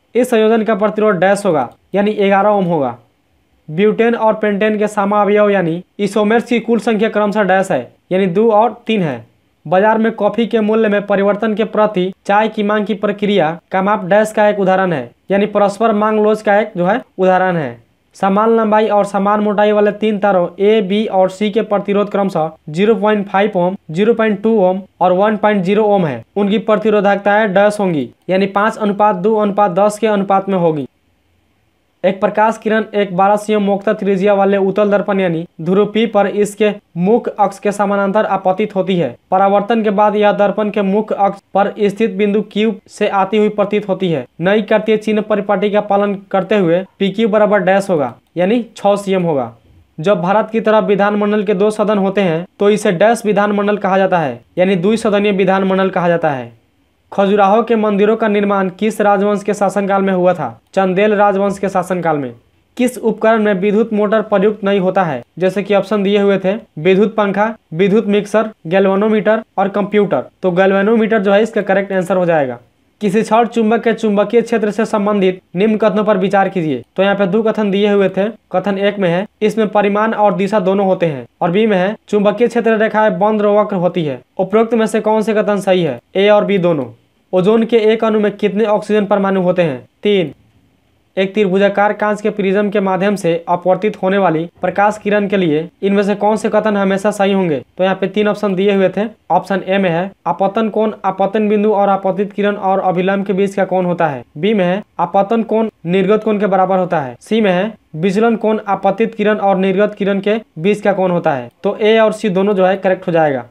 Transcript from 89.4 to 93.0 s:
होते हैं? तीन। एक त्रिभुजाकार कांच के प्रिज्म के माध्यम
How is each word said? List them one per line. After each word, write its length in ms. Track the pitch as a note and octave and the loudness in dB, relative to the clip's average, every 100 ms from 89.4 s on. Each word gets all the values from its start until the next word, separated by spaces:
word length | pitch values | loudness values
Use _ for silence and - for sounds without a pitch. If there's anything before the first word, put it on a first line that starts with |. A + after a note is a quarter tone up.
होते 200 | F3+ F3+ | 0 0
हैं? 160 | E3 B2 - _ | 0 -4 -12 _
तीन। 280 | G#3 G3 D3+ - _ _ _ _ _ _ _ F#3 | 0 0 0 -8 _ _ _ _ _ _ _ -4
एक 160 | F#3+ | -2
त्रिभुजाकार 600 | G#3+ G3 F#3+ G3+ G3+ G#3 | 0 0 2 2 2 0
कांच 280 | G#3 G#3 G#3 | 0 -2 -2
के 80 | G#3 | -4
प्रिज्म 400 | G3+ F#3+ G3 G#3 | -2 0 0 0
के 100 | G#3 | 0
माध्यम 360 | F#3+ F#3 | 0 0